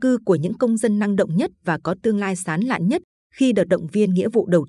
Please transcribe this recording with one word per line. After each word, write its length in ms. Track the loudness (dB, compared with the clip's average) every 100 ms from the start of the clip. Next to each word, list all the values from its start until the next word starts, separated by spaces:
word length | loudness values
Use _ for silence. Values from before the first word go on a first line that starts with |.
cư 160 | 0 0 0
của 100 | 0
những 180 | -2
công 240 | -2 -2 0
dân 220 | 0 0
năng 160 | 0 0
động 220 | 0 0
nhất 140 | -2 -4 -4
và 120 | -4
có 120 | -4 -4
tương 140 | -2 -2
lai 180 | -2 -4
sáng 280 | -4 -4
lạn 240 | -2 -2 0
nhất, 140 | -2 -4 _ _
khi 200 | -2 2
đợt 100 | 2
động 240 | 2 0 0
viên 260 | 0 2
nghĩa 160 | 2 0
vụ 180 | 0 2
đầu 180 | 2